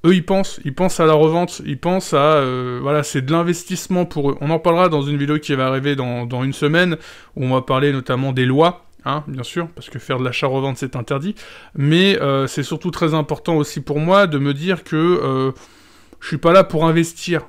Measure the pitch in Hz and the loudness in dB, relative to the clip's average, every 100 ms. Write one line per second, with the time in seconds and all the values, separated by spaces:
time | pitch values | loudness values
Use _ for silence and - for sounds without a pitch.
0 | 165 185 156 98 98 - 139 131 185 - | 4 2 2 0 0 -4 -8 -2 -2 2
1 | 160 156 160 170 175 - - 135 170 185 | 4 6 4 2 -2 -6 -8 -4 -2 -2
2 | - 147 147 156 131 127 127 123 135 151 | 0 2 4 4 2 -2 -4 -4 -2 -2
3 | 143 139 131 165 170 170 - 185 - 180 | 0 -4 0 0 0 -2 -6 -10 -2 -2
4 | 175 156 139 - 143 160 175 170 185 151 | 0 -2 -2 -2 -2 0 2 2 4 2
5 | 139 147 143 151 151 135 131 135 143 139 | 0 -2 0 -2 -2 -2 0 0 -2 -2
6 | 127 120 120 123 131 135 147 165 180 156 | -4 -6 -6 -4 -4 0 2 2 2 -2
7 | - - - - 127 131 131 131 143 135 | -8 -20 -16 -6 0 0 0 0 2 0
8 | 127 127 135 127 127 131 165 175 - - | -2 -2 -2 0 2 4 2 0 -18 -12
9 | 131 143 147 131 120 175 165 - - 120 | -6 -6 -8 -12 -8 -8 -8 -12 -16 -14
10 | - 131 127 123 139 135 135 127 131 127 | -6 -4 -2 -2 -2 -2 -2 -4 -8 -8
11 | 117 139 170 214 - - - - 139 165 | -6 -4 -4 -8 -16 -20 -14 -2 2 4
12 | 196 196 143 135 135 - 139 156 180 - | 4 2 0 0 -2 -4 -6 -6 -6 -2
13 | 170 156 143 151 - 160 147 - 135 147 | 0 0 -2 -6 0 0 0 -6 -4 -2
14 | 160 196 196 147 139 139 175 185 - 156 | 4 4 4 2 -2 -2 -4 -4 -2 0
15 | 170 180 135 131 131 131 - - - - | 2 2 0 -2 -4 -6 -18 -20 -20 -20
16 | - - - 151 170 185 185 156 165 165 | -20 -18 -8 0 6 6 6 2 2 2
17 | 165 - - 165 | 0 -4 -4 -4